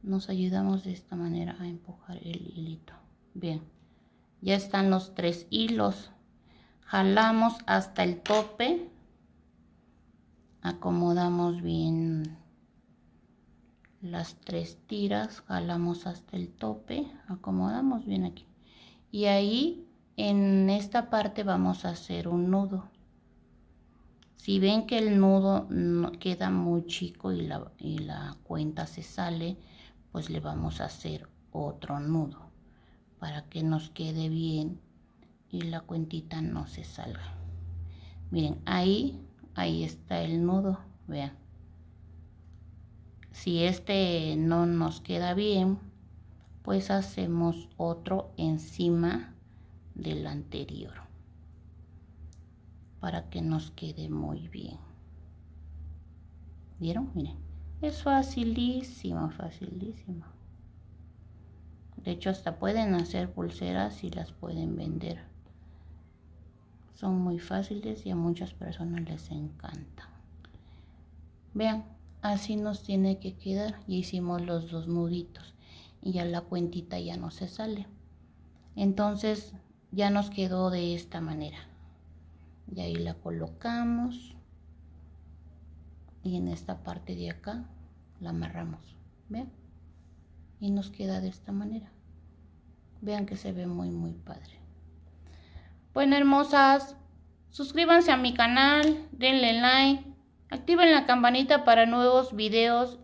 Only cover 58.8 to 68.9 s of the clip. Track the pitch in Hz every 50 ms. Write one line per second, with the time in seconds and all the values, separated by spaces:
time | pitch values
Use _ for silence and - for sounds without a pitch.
58.8 | 254 - - - - 190 170 165 160 160 - - - 165 - - 185 175 180 180
59.8 | 196 214 220 - - 202 180 165 160 160 - - - - - - - - - -
60.8 | - - - - - - - - - - - - - - - - - - - -
61.8 | - - - - - 185 175 175 - 196 190 190 - 175 165 - - 190 208 226
62.8 | 220 208 190 170 170 170 - 185 180 185 180 - 175 170 170 - 180 175 180 180
63.8 | 196 208 196 - - 180 170 175 165 - - - - 170 165 160 165 160 165 165
64.8 | 160 160 160 160 165 165 170 170 - - - - - - - - - - - -
65.8 | - - - - - - - _ - - - - - - - - - - - -
66.8 | - - - - - 190 185 185 180 180 170 175 170 - 190 190 196 190 208 208
67.8 | 202 220 214 214 - 196 185 170 170 170 170 175 185 - - - 180 170 165 -
68.8 | 170 170